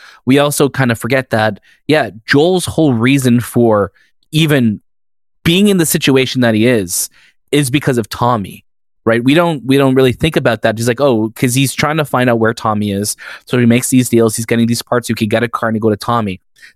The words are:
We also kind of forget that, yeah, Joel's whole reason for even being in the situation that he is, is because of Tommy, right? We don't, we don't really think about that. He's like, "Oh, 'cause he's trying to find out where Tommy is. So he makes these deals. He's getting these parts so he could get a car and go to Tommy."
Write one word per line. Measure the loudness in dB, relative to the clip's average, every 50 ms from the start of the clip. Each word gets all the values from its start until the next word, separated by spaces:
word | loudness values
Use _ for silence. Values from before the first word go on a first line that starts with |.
| -20 -20 -20 -8 _
We | 0 2 2
also | 2 0 0 0 0 0
kind | 0 -2 -2 -2
of | -2 -4
forget | -4 -2 -2 -2 -2 -2
that, | -2 0 0 -2 -2 -6 _ _ _ _ _
yeah, | 0 0 0 0 -2 -6 -14 -6
Joel's | 0 2 2 2 2 2 0 -2
whole | -4 -2 0 0 2 2
reason | 2 2 2 2 2 2 2 0 0
for | 0 -2 0 2 2 4 4 2 0 -2 -6 _ _ _ _ _ _ _ -2
even | 0 0 2 2 2 2 0 -2 -4 -8 _ _ _ _ _ _ _ _ _ _ _ _
being | 0 2 2 2 2
in | 2
the | 2 0
situation | 0 -2 -2 0 2 2 2 2 0 0 0
that | 0 0 2
he | 2 2
is, | 2 2 0 -2 -4 -6 -8 -8 -10 -12 _ _ _ _ _ _ _ -2
is | 0 0 0
because | -2 -2 -2 0 0 0
of | -2 -4
Tommy, | -6 -4 -2 0 0 -2 -4 -8 -12 -18 -20 _ _ _ _ _ _ _ _
right? | 0 0 2 2
We | 2 2
don't, | 2 2 2 -2 -4 -2
we | 0 2
don't | 2 2 2 4
really | 2 2 2 0
think | 0 -2 -2 -2
about | 0 0 0 -2 0 0
that. | -2 -2 0
He's | -2 -2
like, | -2 0
"Oh, | 0 0 2 0 -2 -4 -4
'cause | -2 -2 -2 0
he's | 0 -2 -2 -2
trying | -2 -2 -2 -2 -2
to | -4
find | -2 -2 0 0 0
out | 0 2
where | 0 0 -2
Tommy | 0 -2 -2 -2 0 -2 -2
is. | -2 -4 -4 -6 -8 -10 -14 -18 -20 -20 -8
So | -4 0 2
he | 4
makes | 4 4 2 2 2
these | 2 2 2 2
deals. | 2 2 2 2 0
He's | -2 -4
getting | -2 -2 0 0
these | 0 -2 -4 -4
parts | -4 -4 -4 -2
so | -4 -4
he |
could | -4 -2 -2
get | 0 -2 -2
a | -2
car | -4 -4 -4 -4
and | -2 0
go | 0 0
to | -2
Tommy." | -2 -2 -2 -2 -2 -2 -4 -6 -10 -14 _ _ _ -20 -20 _